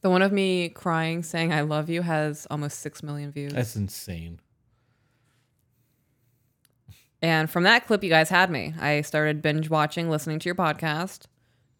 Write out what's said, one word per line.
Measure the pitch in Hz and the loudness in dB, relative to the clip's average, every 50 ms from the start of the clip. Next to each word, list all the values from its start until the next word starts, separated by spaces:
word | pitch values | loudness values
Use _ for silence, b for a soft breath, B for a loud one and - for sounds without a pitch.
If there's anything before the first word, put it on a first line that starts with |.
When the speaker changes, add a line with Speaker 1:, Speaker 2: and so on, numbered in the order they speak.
Speaker 1:
The | - 190 | 4 4
one | 180 180 | 6 6
of | 190 202 | 6 4
me | 202 196 196 190 180 180 175 165 | 4 2 2 2 2 0 0 -4
crying, | - - - 180 165 160 160 160 165 170 170 | -6 -6 -2 0 0 0 0 0 -2 -4 -4
saying, | 160 - 165 165 165 | -4 -2 0 0 2
"I | 156 151 | 2 2
love | 147 151 151 151 156 165 | 0 0 0 -2 -2 -2
you," | 165 170 180 | -2 -2 0
has | 170 160 156 151 151 147 147 - - | 0 0 0 0 -2 -4 -6 -8 -8
almost | 143 147 147 147 - | -6 -4 -4 -6 -8
six | - - 147 - - | -8 -12 -12 -12 -12
million | - 151 147 147 147 143 | -10 -10 -8 -8 -8 -8
views. | 143 147 143 143 143 | -8 -8 -8 -4 -2
Speaker 2:
That's | 131 120 110 - | -2 -2 -2 -2
insane. | 110 101 98 - - - - 90 85 82 82 85 85 _ _ _ _ _ _ _ _ _ _ _ _ _ _ _ _ _ _ _ _ _ _ _ _ _ _ _ _ _ _ _ _ _ _ _ _ _ _ _ _ _ _ _ _ _ _ _ _ _ b b b b b _ _ - | -4 -6 -6 -6 -12 -10 -10 -8 -8 -8 -10 -14 -16 _ _ _ _ _ _ _ _ _ _ _ _ _ _ _ _ _ _ _ _ _ _ _ _ _ _ _ _ _ _ _ _ _ _ _ _ _ _ _ _ _ _ _ _ _ _ _ _ _ b b b b b _ _ 0
Speaker 1:
And | 165 165 156 156 156 | 2 2 2 0 0
from | - 170 175 | 0 2 4
that | 196 226 240 240 | 6 6 4 4
clip, | - 226 196 190 | 2 0 0 2
you | 185 | 4
guys | 165 160 160 160 | 4 4 4 4
had | 185 175 185 185 | 4 4 4 4
me. | 175 127 87 151 160 165 | 0 -4 -4 -6 -8 -4
I | - 143 151 147 | 0 0 0 0
started | 151 - - 156 151 151 151 151 | 0 -2 -2 0 0 0 0 0
binge | 156 156 147 156 156 | 0 0 0 0 0
watching, | 156 160 156 151 151 - 175 165 165 | 0 2 2 2 0 0 -4 -2 0
listening | 156 151 151 165 156 156 | -2 -2 -2 -4 -6 -4
to | - | -4
your | 175 180 | -4 -2
podcast. | 185 185 156 151 151 - 156 151 156 175 190 - - - _ _ _ _ _ _ _ _ _ _ _ | 0 0 0 0 -2 -2 -4 -2 -2 -4 -6 -10 -16 -20 _ _ _ _ _ _ _ _ _ _ _